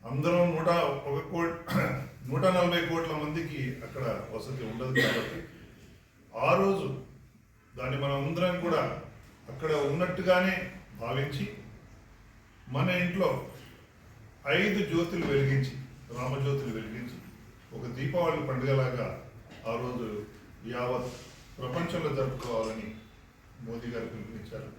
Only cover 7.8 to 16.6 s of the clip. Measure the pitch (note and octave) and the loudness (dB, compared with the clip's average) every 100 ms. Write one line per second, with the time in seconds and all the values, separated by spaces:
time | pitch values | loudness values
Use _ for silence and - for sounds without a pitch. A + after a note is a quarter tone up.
7.8 | B2+ C3+ C#3 C#3 C#3 E3 F3+ F3 E3+ D#3 | -4 -2 0 0 0 2 2 2 2 2
8.8 | - - - - - - - C3+ D#3 D3+ | 2 -2 -10 -16 -20 -20 -14 -6 0 2
9.8 | C#3 D3 F3+ F3+ F3+ F3+ F#3+ F#3 - - | 2 2 0 0 4 6 6 2 -4 -10
10.8 | - - A#2 C3 C#3 - G3+ - - - | -18 -8 -4 -2 -2 -2 -6 -8 -16 -20
11.8 | - - - - - - - - - C3 | -20 -20 -20 -20 -20 -20 -20 -20 -6 0
12.8 | F3+ F3+ F3 F#3 E3+ C3 - - - - | 2 4 2 2 2 2 -6 -14 -18 -20
13.8 | - - - - - - C#3 D#3+ G#3 F#3+ | -20 -20 -20 -20 -20 -12 2 4 4 4
14.8 | F3 E3 E3+ F3+ D#3+ C#3 C3+ C3+ C3 - | 2 2 2 0 2 4 6 4 2 -2
15.8 | - - - A#2 B2+ C3+ C3+ C#3 | -12 -14 -14 -6 -2 0 2 0